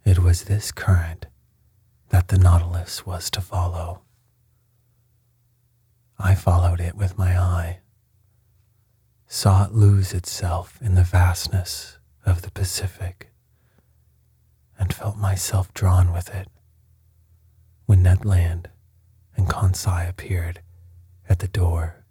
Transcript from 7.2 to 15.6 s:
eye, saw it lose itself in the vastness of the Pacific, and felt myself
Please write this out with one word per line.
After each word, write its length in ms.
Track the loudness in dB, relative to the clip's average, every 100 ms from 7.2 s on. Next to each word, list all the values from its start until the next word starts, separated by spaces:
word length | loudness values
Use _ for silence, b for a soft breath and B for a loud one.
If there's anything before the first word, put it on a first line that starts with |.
| 0 2
eye, 420 | 0 -2 -6 -10 _ _ _ _ _ _ _ _ _ _ _ _ _ _ _
saw 380 | -2 2 2
it 80 | 2
lose 420 | 4 4 4 0
itself 640 | -6 -8 -8 -6 -6 -8 _
in 140 | 0
the 100 | 2
vastness 920 | 4 4 2 2 -4 -4 -4 -12 -14 _ _ _
of 180 | -2 -2
the 80 | -4
Pacific, 800 | -8 -6 -6 -8 -8 -12 -12 -20 _ _ b b b b _ _ _ _ _ _ _ _ _
and 160 | -6
felt 220 | -6 -8 -4
myself 540 | -2 -2 -2 -2